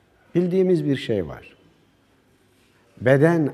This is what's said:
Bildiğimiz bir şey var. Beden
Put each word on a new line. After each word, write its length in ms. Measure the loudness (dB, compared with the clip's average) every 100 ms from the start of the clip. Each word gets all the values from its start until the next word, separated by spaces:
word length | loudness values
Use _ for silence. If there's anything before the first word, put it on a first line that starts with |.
| _ _ _
Bildiğimiz 500 | -4 0 0 2 0
bir 120 | 0 -4
şey 300 | -2 -4 -4
var. 300 | -12 -20 _ _ _ _ _ _ _ _ _ _ _ _ _ _ -4
Beden 520 | 2 4 4 2 -2